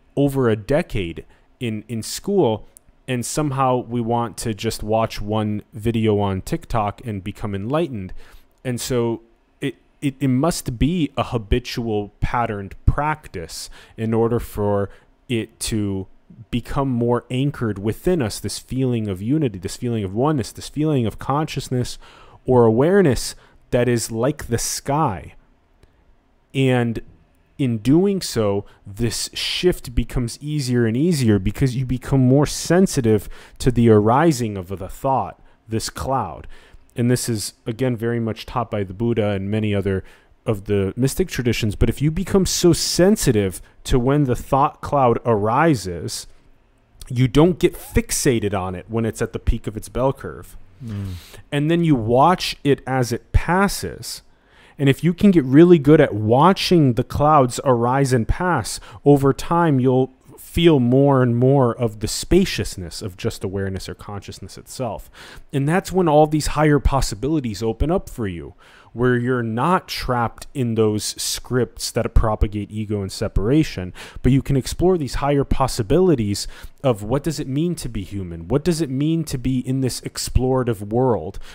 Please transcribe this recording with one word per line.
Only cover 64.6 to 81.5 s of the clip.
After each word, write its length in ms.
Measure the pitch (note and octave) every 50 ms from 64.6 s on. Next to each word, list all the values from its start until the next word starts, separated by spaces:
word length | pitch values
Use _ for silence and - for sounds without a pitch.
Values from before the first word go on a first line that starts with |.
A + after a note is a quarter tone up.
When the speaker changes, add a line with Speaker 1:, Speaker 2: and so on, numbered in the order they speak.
| - - - - B2+ A2+ F#2+ - - - - - - - - - - -
Speaker 1:
And 160 | - C#3 C#3
that's 240 | D3 E3 F#3+ - -
when 160 | E3+ F#3+ F3+
all 200 | D#3+ D3 D3+ D#3
these 200 | D3+ D#3 D3+ -
higher 320 | - - D3 D#3 D3+ D3 C#3
possibilities 840 | - - C#3 C3+ - - - G2 B2 C#3+ E3 D3+ A#2+ A#2 G#2 F#2
open 300 | A2+ A2 A2 - C#3 D3
up 180 | E3+ - - -
for 180 | - - A2+
you, 260 | F#2+ F2 D#2+ C#2+ C2+ - _ _ - - - _ _ -
where 180 | A2+ B2 B2 B2
you're 280 | A#2+ A#2+ B2 B2+ B2 A#2
not 440 | A2+ A2 A#2 C3 E3+ F#3 F3 -
trapped 600 | - - - - - B2 A#2+ A#2+ - - - - - -
in 180 | C#3+ B2 A#2 A2+
those 300 | A2 A2 G#2+ G#2+ G#2+ - - - -
scripts 720 | - - - - - - B2 B2+ A#2 - - - - -
that 200 | - A#2+ A2 - -
propagate 560 | - - A2 G#2+ - - G#2 G#2 G#2 G2+ -
ego 320 | G#2 G#2+ G#2+ G2+ G#2+ G2+ G2
and 80 | F#2+
separation, 800 | - - A2 G2 - - G2 A2 C#3+ D#3 D3+ - - - F2+ F2+ - - - - - - -
but 80 | -
you 100 | C#3+ C3
can 160 | - - C#3+
explore 400 | C3 - - - - E3 F#3 F#3+
these 180 | E3+ C#3+ A#2+ -
higher 280 | - C#3 C#3+ D3 C#3 C3
possibilities 1040 | - - - C3+ A#2+ - - G#2+ F#2+ C3+ F3 F#3 F#3 D3+ A2+ G#2+ G2+ G2+ - - - - - - - - _ -
of 200 | C3+ A#2 G2 G#2
what 180 | G#2+ B2+ C#3+
does 180 | C#3+ E3+ C#3 D3
it 80 | D3
mean 280 | C3+ C3 C#3+ E3 F3+ E3
to 120 | - -
be 140 | B2+ A2 A2
human? 460 | F#2 - G2+ G2 F#2 F2 E2 E2 E2
What 160 | E2+ A#2 D3 -
does 180 | F3+ E3 D3+
it 80 | E3 C3
mean 340 | C3 C3 D3 D#3 E3 E3 D3+
to 120 | - -
be 220 | C3 A#2+ C3+ C3 B2+
in 220 | - B2+ C3 C3+
this 200 | C3 A#2+ - -
explorative 800 | - - - - - - - - B2+ B2+ C3 C3 B2 A#2+ A2+ F#2
world? 560 | G#2 G2+ A2 A#2+ C3 C3 A2 F2 D#2 F#2+ - - - -